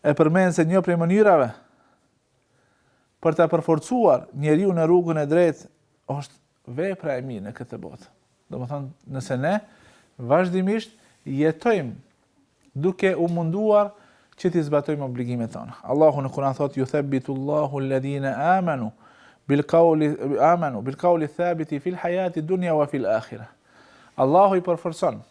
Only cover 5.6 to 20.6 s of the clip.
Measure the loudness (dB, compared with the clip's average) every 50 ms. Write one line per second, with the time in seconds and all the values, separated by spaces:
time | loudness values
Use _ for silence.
5.6 | -14 -20 _ _ _ _ _ _ _ -10 -10 -10 -10 -14 _ _ _ _ _ _
6.6 | _ -12 -8 -6 -6 -6 -6 -6 -6 -6 -6 -4 -6 -8 -10 -10 -12 -12 -14 -14
7.6 | -14 _ -14 -14 -14 -16 -16 -18 -20 _ _ _ _ _ _ _ _ _ -12 -10
8.6 | -8 -8 -8 -10 -10 -12 -16 _ _ -12 -10 -10 -6 -6 -6 -4 -2 -2 -2 -2
9.6 | -6 _ _ _ _ _ _ _ _ _ _ -12 -2 0 2 2 2 0 0 -2
10.6 | 0 0 -2 -4 -4 -10 _ _ _ _ _ _ _ -8 -2 0 0 0 0 0
11.6 | 0 0 0 0 -2 -6 -10 -14 _ _ _ _ _ _ _ _ _ _ _ _
12.6 | _ _ _ -2 -2 -2 0 2 0 0 2 0 -2 -2 -2 -2 -2 -2 -2 -2
13.6 | 2 4 4 4 4 2 -4 _ _ _ _ _ _ _ _ _ -4 0 0 0
14.6 | 0 2 0 0 0 -2 -4 -4 -4 -6 -6 -6 -4 -4 -4 -4 -6 -6 -8 -12
15.6 | -14 -14 -16 -16 -6 -4 2 4 4 4 4 2 -4 -4 -4 -2 -2 -2 -2 -2
16.6 | -4 -4 -2 -4 -4 -2 -2 -4 -2 -2 -4 -4 -4 -4 -8 -6 -4 -4 -2 -2
17.6 | -2 -2 -4 -6 -4 -2 -2 -4 -4 -4 -6 -4 -4 -6 -4 -2 2 2 2 2
18.6 | 2 -2 -2 -2 -4 -8 -10 _ _ -20 _ _ -20 -20 _ _ _ 0 0 0
19.6 | 2 4 4 6 6 6 4 4 2 0 -2 -4 -4 -4 0 2 4 4 4 2